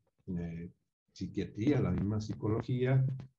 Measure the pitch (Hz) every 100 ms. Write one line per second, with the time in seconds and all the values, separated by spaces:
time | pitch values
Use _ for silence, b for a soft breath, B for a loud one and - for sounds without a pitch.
0 | _ _ - 87 85 82 87 - _ _
1 | _ - 95 104 90 - 120 135 92 87
2 | 98 107 - - 107 113 - 123 127 131
3 | 131 - -